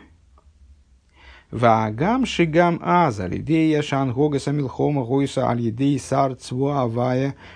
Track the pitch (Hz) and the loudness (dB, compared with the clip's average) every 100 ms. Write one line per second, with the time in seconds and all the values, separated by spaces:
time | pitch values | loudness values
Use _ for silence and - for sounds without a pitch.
0 | - - _ _ _ _ - - _ _ | -16 -20 _ _ _ _ -20 -20 _ _
1 | _ _ - - - 110 120 110 110 107 | _ _ -20 -20 -10 0 4 4 2 -2
2 | 170 254 247 - 170 151 175 170 175 175 | 0 0 -2 0 0 4 2 2 0 2
3 | 165 104 90 95 107 160 160 151 147 139 | 2 0 -4 -6 -2 0 2 2 0 0
4 | 135 120 151 139 - 147 135 - 143 147 | 0 0 0 0 -2 -2 -4 -2 -2 0
5 | 117 135 139 - 120 120 117 110 139 139 | 0 0 0 0 0 0 -2 0 0 0
6 | - 135 135 127 - 127 139 143 123 113 | 0 0 0 -2 -8 -4 -2 0 -2 0
7 | 123 127 139 135 - | 0 0 -2 -6 -16